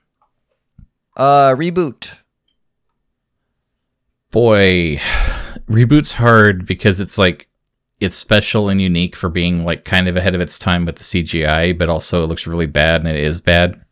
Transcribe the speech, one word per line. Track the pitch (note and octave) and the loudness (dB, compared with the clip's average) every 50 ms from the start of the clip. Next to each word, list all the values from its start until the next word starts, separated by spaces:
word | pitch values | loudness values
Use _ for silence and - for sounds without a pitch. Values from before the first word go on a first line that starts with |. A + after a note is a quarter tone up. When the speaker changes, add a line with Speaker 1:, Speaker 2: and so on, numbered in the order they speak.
| _ _ _ _ _ _ _ _ _ _ _ _ _ _ _ - - _ _ _ _ _ _ | _ _ _ _ _ _ _ _ _ _ _ _ _ _ _ -20 -20 _ _ _ _ _ _
Speaker 1:
Uh, | - C3 C#3 C#3+ C#3+ C#3 C3+ C3 | 0 2 4 4 6 4 4 2
Reboot. | B2+ E3 F3+ E3+ F#3 E3+ C#3 A2+ - - - - _ _ _ _ _ _ _ _ _ _ _ _ _ _ _ _ _ _ _ _ _ _ _ _ _ _ _ _ _ _ _ _ _ _ _ _ _ _ _ _ _ _ _ | 0 -2 -2 -2 -2 -2 -4 -6 -12 -18 -20 -20 _ _ _ _ _ _ _ _ _ _ _ _ _ _ _ _ _ _ _ _ _ _ _ _ _ _ _ _ _ _ _ _ _ _ _ _ _ _ _ _ _ _ _
Speaker 2:
Boy, | - A2+ A#2+ A#2 G#2+ G2+ G2 F#2+ F2+ F2+ E2+ D#2+ D2 | 0 2 2 4 4 4 4 4 4 2 0 -2 -4
<sighs> | C2+ - - - - - - - - - - - - - | -4 -4 -4 -2 -2 -2 -2 -4 -6 -10 -12 -14 -12 -6
Reboot's | - A2 A2+ A#2+ A2+ C#3+ D3+ D3 - - | 0 2 2 4 4 4 2 2 0 -2
hard | - A#2+ A#2+ A#2 A2 G#2 G#2 F#2+ F#2 F2 | 0 2 4 6 6 6 4 2 0 -4
because | - F#2 - - G#2+ F#2 F#2+ | -6 -6 0 0 0 0 0
it's, | G2 E2+ - | -4 -4 -2
like, | - G2 F2+ - - - _ _ _ _ _ _ _ _ _ _ _ | 0 0 0 0 -4 -10 _ _ _ _ _ _ _ _ _ _ _
it's | G2+ F#2 - | -6 -6 -6
special | - - - A2 G#2 - - - A2 G#2 G2+ | -8 -2 0 2 2 2 0 -2 0 0 0
and | G2 F#2+ | 0 0
unique | F#2+ F#2 F2 E2+ F2+ F2 - | 0 0 0 0 -2 -4 -6
for | - - F2+ | -6 -8 -4
being, | D#2+ F2+ F2 F2 F2 E2+ E2+ | -2 -2 -2 0 -2 -2 -2
like, | E2+ E2 - - | -4 -6 -6 -4
kind | - F#2+ F#2 F2+ | -2 0 0 0
of | F#2 F2 | 0 0
ahead | F2+ F2 G2 F2+ | 0 0 0 0
of | F2+ | -2
its | F2+ E2+ - - | -2 -4 -6 -4
time | - F#2 F2+ F2 E2+ | -2 -2 0 0 -2
with | E2+ E2 | -4 -6
the | - - | -8 -8
C | - - F2+ E2 | -4 -4 -4 -2
G | - - E2 D#2 | -2 -4 -2 -2
I, | D2+ D#2 D#2+ E2+ F2+ F2 | 0 0 0 0 0 0
but | D#2+ E2+ E2 | 0 -2 -2
also | E2 D#2 - - - E2+ D#2+ | -2 -2 -4 -4 -2 -2 -2
it | |
looks | D#2+ E2 - - | -2 -4 -8 -8
really | E2 E2+ E2+ E2+ | -6 -4 -4 -4
bad, | D2+ - D2 D2+ D#2+ E2 E2 | -2 0 0 2 2 2 0
and | D#2 E2 | 0 -2
it | D#2+ D2 D2 | -2 -2 -2
is | D2+ D#2+ F2+ | -2 -4 -2
bad. | - F2+ E2+ E2+ F2 F2 F2+ - _ _ | 0 2 2 4 2 0 -2 -8 _ _